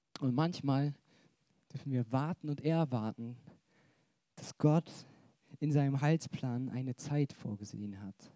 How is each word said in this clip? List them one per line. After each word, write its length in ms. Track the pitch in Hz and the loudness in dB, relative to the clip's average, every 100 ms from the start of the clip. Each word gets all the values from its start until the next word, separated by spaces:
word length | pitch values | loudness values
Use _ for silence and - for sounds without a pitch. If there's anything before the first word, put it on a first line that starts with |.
| _ - | _ -4
Und 120 | 135 123 | 0 2
manchmal 580 | 160 180 139 135 147 143 _ _ _ _ _ _ _ | 2 0 2 2 2 -2 _ _ _ _ _ _ _
dürfen 200 | 135 - | -8 -2
wir 180 | 131 113 | 0 0
warten 380 | 131 151 180 151 | 0 0 -2 -4
und 120 | 139 | -2
erwarten, 760 | 135 165 156 123 110 - 117 120 - - _ _ _ _ _ _ _ - | 2 2 2 0 -2 -4 -8 -12 -16 -20 _ _ _ _ _ _ _ -16
dass 220 | - - | -14 2
Gott 320 | 151 160 - - - - - _ _ - | 4 4 2 -10 -18 -20 -20 _ _ -4
in 120 | 151 | 2
seinem 280 | 147 139 135 | 4 4 2
Heilsplan 720 | 143 160 - - 131 120 131 | 4 2 0 -6 -4 -2 -2
eine 260 | 123 131 123 | -4 -4 -6
Zeit 380 | 143 147 143 | -2 0 0
vorgesehen 680 | - 123 101 101 - 104 98 | -2 -8 -8 -8 -8 -8 -8
hat 300 | 101 - - | -12 -14 -20